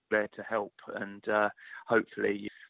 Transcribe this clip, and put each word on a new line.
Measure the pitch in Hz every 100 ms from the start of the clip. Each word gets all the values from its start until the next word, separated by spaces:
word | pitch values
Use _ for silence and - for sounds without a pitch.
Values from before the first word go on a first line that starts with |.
| -
there | 107 104
to | -
help | - 110 101 - - -
and, | 101 101 -
uh, | 107 104 - - - -
hopefully | 113 - - 104 101 104 -